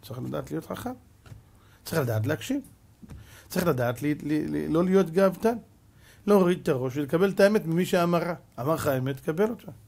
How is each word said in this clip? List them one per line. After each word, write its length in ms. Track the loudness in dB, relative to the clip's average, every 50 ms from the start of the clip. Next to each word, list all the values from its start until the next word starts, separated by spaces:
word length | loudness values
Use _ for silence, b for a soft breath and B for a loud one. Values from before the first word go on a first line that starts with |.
| -14
צריך 160 | -12 -12 -10
לדעת 320 | -8 -6 -6 -6 -6 -6
להיות 160 | -8 -8 -8
חכם. 260 | -8 -10 -8 -8 -10 -10 -10 -16 _ _ _ _ -20 -20 -20 -20 -20 b b b b b b b
צריך 160 | -4 -2 -2
לדעת 260 | 0 0 0 -2 0
להקשיב. 340 | 0 -2 -4 -4 -4 -4 -4 -6 -8 -20 _ _ -20 -20 _ -20 -20 -20 B B B B B B B
צריך 180 | -4 -2 0
לדעת 360 | 0 0 0 0 -2 -2 -4 -4
לי, 120 | -4 -4
לי, 340 | -4 -4 -4 -2 -2 -2 -2
לי, 200 | -4 -4 -4 0
לא 160 | 0 0 2
להיות 260 | 4 4 2 2 2
גאוותן. 460 | 2 2 2 2 2 0 -2 -2 -2 -2 -8 _ -20 _ _ -20 b b b b b b b
להוריד 320 | 4 6 6 6 4 2 0 0
את 60 | -2
הראש 280 | -2 0 -2 -4 -4
ולקבל 340 | -4 -4 0 2 2 2 2
את 100 | 4 6
האמת 260 | 4 6 6 2 0
ממי 200 | 2 0 0 2
שאמר 360 | 2 2 2 2 4 2 2 0
רע. 120 | 0 -6 -8 -10 -20 _ -6
אמר 140 | -2 0 0
לך 120 | 0 2
אמת, 340 | 0 0 0 0 -2 -4 -6
קבל 300 | -4 -6 0 0 0 0
אותה. 200 | 0 -6 -12 -18 -20 -20 -20